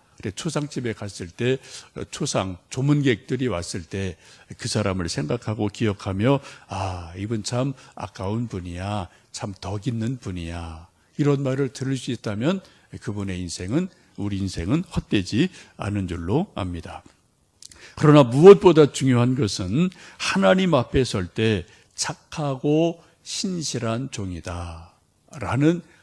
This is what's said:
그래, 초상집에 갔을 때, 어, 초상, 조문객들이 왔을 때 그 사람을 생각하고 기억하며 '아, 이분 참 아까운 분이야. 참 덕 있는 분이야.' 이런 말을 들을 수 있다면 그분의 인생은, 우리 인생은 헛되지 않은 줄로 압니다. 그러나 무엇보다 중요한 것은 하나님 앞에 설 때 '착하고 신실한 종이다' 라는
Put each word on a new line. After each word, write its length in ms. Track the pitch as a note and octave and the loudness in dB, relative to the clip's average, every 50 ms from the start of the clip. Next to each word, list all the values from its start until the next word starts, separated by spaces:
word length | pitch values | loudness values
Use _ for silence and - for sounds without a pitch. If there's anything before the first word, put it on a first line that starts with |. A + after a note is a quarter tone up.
| _ _ _ | _ _ _
그래, 140 | - - G#2+ | -12 -10 -10
초상집에 640 | - - - E3 - D#3 D3 C#3+ - D3 B2+ A#2 G#2+ | -8 -8 -8 -6 -6 -6 -6 -6 -8 -6 -6 -6 -6
갔을 360 | - G#2 G2+ - - G2 F2 | -8 -10 -12 -12 -12 -14 -12
때, 280 | - - A#2 B2 C3 B2+ - - - - - - - | -8 -2 0 0 0 -2 -4 -12 -20 -20 -20 -16 -12
어, 80 | - - - | -12 -12 -10
초상, 480 | - - D#3 - - A#2+ F#2+ F#2+ F2+ - _ - | -8 -8 -6 -4 -2 -2 -2 -4 -6 -12 _ -10
조문객들이 800 | - B2+ C3+ C#3+ D3 D3 C3+ C3+ A#2 F#2+ - - C3 B2+ C3 | -6 -2 0 2 2 2 2 2 0 0 -2 -6 -4 -2 -2
왔을 360 | B2 F#2+ F2 F2 - - G2+ E2 | -2 -2 -4 -6 -6 -10 -10 -10
때 340 | - - G2 G2 F#2 E2 - - - - - - - - | -8 -8 -6 -6 -6 -8 -12 -18 -20 -20 -20 -20 -20 -16
그 100 | - - | -12 -8
사람을 420 | A#2 - A2 G#2 G2+ F#2 F#2 F2 E2 | -4 -2 -2 0 0 -2 -2 -4 -4
생각하고 580 | - C#3 - - - A#2 - - A#2 A#2 G#2+ | -4 -6 -4 -4 -4 -6 -4 -6 -4 -2 -2
기억하며 720 | G#2 - - A#2+ G#2+ G2 - - G#2 F#2+ F#2+ G#2 C3 C#3+ C3+ - - - - - - | -4 -2 -2 -2 -2 -2 -4 -6 -6 -2 0 2 2 2 2 -2 -8 -20 -20 -14 -10
'아, 440 | F#2+ G2 F#2+ F#2 F#2 F2 F2 E2 F2 | -8 -6 -6 -6 -6 -8 -12 -12 -12
이분 260 | F#2 G2+ G#2+ A#2 G#2+ G2 | -10 -8 -6 -6 -6 -6
참 300 | - B2 B2 C3+ C#3 C3+ - - - - | -4 -4 -2 -2 -4 -6 -8 -14 -20 -16
아까운 520 | - - G2 - - F#2 F#2+ G#2+ A#2 B2 | -14 -14 -14 -10 -8 -6 -6 -4 -6 -6
분이야. 640 | A2+ - F#2+ F2 F2+ F2 F2 F#2 G2+ G#2 G#2 F2+ - _ _ _ _ | -6 -8 -10 -10 -8 -10 -8 -6 -6 -6 -6 -6 -10 _ _ _ _
참 220 | - - - G#2 F#2 - | -14 -12 -10 -12 -12 -10
덕 280 | - F#2+ G2+ G#2 - | -10 -10 -8 -8 -6
있는 300 | C3 A#2 A2+ A2 A#2 C3+ | -6 -6 -4 -4 -6 -6
분이야.' 680 | B2 - - F#2 F2 E2+ E2+ E2+ F2 E2+ E2 E2 E2 E2+ - _ _ _ _ _ | -8 -10 -10 -10 -8 -8 -8 -10 -10 -10 -12 -14 -16 -18 -20 _ _ _ _ _
이런 260 | - D3 C#3+ C#3+ C#3 C#3+ | -2 0 0 0 0 0
말을 260 | C3 C3 C3+ C#3+ B2+ - | -2 -2 -2 -4 -4 -6
들을 240 | - B2+ C3 C3+ | -6 -6 -4 -4
수 140 | B2+ - - | -6 -6 -8
있다면 500 | A#2+ - - A2+ G2+ G#2 A#2+ D#3 G3 F#3+ - - - _ _ _ - F#2+ | -8 -6 -6 -6 -4 -2 -2 -2 -2 -2 -6 -12 -20 _ _ _ -18 -14
그분의 400 | - A#2+ G2+ G2+ G2+ G2 F#2 F2+ | -10 -8 -8 -6 -6 -6 -6 -6
인생은, 480 | F2+ E2+ - - F2+ F#2+ A#2+ D#3+ F#3 F#3+ _ _ _ _ _ | -8 -8 -8 -10 -6 -4 -2 -2 -2 -4 _ _ _ _ _
우리 220 | - G2+ G2+ G2+ | -8 -6 -6 -4
인생은 460 | F#2+ G2 F#2 - F2+ E2 F#2 C3+ E3+ F#3 | -4 -4 -4 -6 -6 -4 -2 -2 -2 -2
헛되지 640 | - - - - - - G#2 F#2 - G2+ A#2 F3 F3+ - - - - _ | -4 -8 -8 -4 -2 0 -2 0 0 0 0 0 -2 -4 -10 -20 -20 _
않은 300 | - - G#2 G2+ G2+ F#2+ | -10 -6 -4 -4 -4 -4
줄로 440 | F2 F2 E2+ E2 F2 A2 D#3 G3 - - | -4 -6 -6 -4 -2 -2 -2 -2 -4 -6
압니다. 480 | - G2+ F#2 F2 E2+ - - - - - - _ _ _ _ _ _ _ _ _ - - - - - - - - - | -8 -8 -6 -8 -10 -12 -14 -16 -18 -20 -20 _ _ _ _ _ _ _ _ _ -20 -20 -20 -20 -20 -20 -18 -4 2
그러나 240 | - D3 D3 D3+ C#3 | 6 8 8 8 8
무엇보다 680 | A#2 A#2+ C#3+ E3 G3 G3+ - G#3 F#3 D#3+ D#3 D3 - | 6 6 10 12 12 12 12 10 6 8 8 8 6
중요한 440 | - - B2+ C3+ B2 A#2+ A#2+ B2+ B2+ | 4 0 0 2 4 4 4 2 2
것은 540 | B2+ B2 G2 - - G2 F2+ G#2 D3 F3+ F#3 - - - - - | 0 0 -2 -2 -4 -4 -2 0 0 0 0 -2 -8 -20 -20 -12
하나님 560 | - - - - F#3+ G3 F#3+ F#3+ F#3 F#3+ F3+ D#3+ | -8 -4 -2 0 2 4 4 4 4 4 4 2
앞에 280 | B2+ A#2 - - C#3+ B2+ | 2 2 2 2 0 0
설 240 | - - G#2 F2+ | 0 0 -4 -4
때 380 | F2 - - A2 A2+ G#2+ F#2 - - - - _ _ _ | -4 -2 0 2 2 2 0 -2 -6 -16 -20 _ _ _
'착하고 1080 | - - - D3 - _ - - E3 D3 C#3+ C3+ B2+ - D3 D3+ D#3 E3 E3 E3 - - _ _ _ - | -8 -8 -8 -8 -10 _ -14 -8 -6 -4 -4 -4 -2 0 2 2 4 2 2 -2 -6 -14 _ _ _ -16
신실한 880 | - - - - F#3+ F#3 E3+ D3 - - B2 A#2 A2+ A2+ A#2+ C3+ C3+ | -12 -8 -6 -6 -6 -4 -6 -6 -6 -6 -4 -4 -4 -4 -4 -6 -8
종이다' 800 | - - G2+ F#2 F2+ D#2+ - F#2+ F2 F2 F2 E2+ E2 E2 E2 - _ _ _ _ _ _ _ _ - D3 | -8 -8 -8 -8 -8 -8 -10 -10 -8 -8 -8 -10 -12 -14 -18 -20 _ _ _ _ _ _ _ _ -14 -12
라는 420 | G#2 F2+ G#2+ C3 C#3+ D#3+ F3 E3+ - - - _ | -8 -4 0 2 2 2 2 0 -4 -12 -20 _